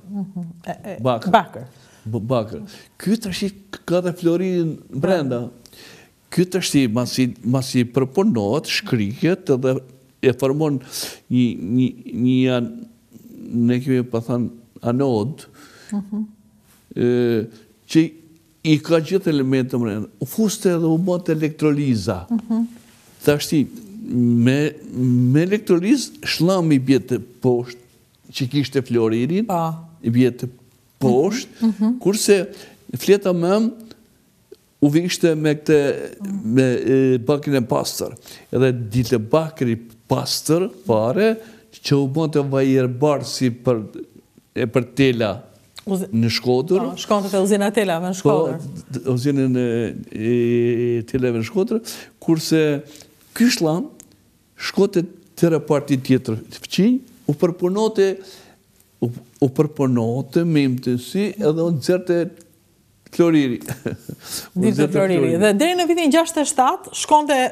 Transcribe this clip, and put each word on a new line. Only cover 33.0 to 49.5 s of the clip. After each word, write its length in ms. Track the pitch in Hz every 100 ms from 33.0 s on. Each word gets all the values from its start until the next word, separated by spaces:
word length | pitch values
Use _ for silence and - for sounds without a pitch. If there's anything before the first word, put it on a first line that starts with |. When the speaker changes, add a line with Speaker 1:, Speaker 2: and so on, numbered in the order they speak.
| - 202 196
Speaker 2:
më 400 | 180 170 208 226 - - - _ _ _ _ _ - _ -
u 80 | 147
vishte 440 | 151 175 - 170 156
me 200 | 156 151
këtë, 240 | 151 151 139 - 71 - 202 196
me, 200 | 107 127
e, 540 | 131 120 - 135 131 127
bakrin 380 | 113 147 147 139
e 60 |
pastër. 520 | 120 143 - - - 117 - - -
Edhe 200 | 120 131 123 110
dilte 280 | 120 117 120
bakri 600 | 107 156 160 - 127 113 - - -
pastër 600 | 131 127 - - 160 190 - -
fare, 520 | 110 110 156 220 220 - - _
që 240 | - - 139
u 120 | 139
bënte 360 | 147 160 151 139
vajer 380 | 135 135 131 127
barsi 640 | 120 147 139 123 - 127
për, 320 | 113 - 117 101 - - - _ _ _ -
e 100 | 120
për 200 | 127 117 -
tela 480 | 135 117 110 92 - - _ - -
Speaker 1:
Uzi-, 220 | 190 185
Speaker 2:
në 180 | 113 113
Shkodër. 500 | 113 123 123 151 185
Speaker 1:
Po, 160 | 233 -
shkonte 320 | - 208 196
te 80 | 196
uzina 320 | 196 208 202
telave 360 | 208 196 165 180
në 140 | 185
Speaker 2:
Po, 260 | 143 147 160
Speaker 1:
Shkodër. 120 | 160 - 175 -
Speaker 2:
d-, 120 | 127 131
uzinën 500 | 123 139 139 131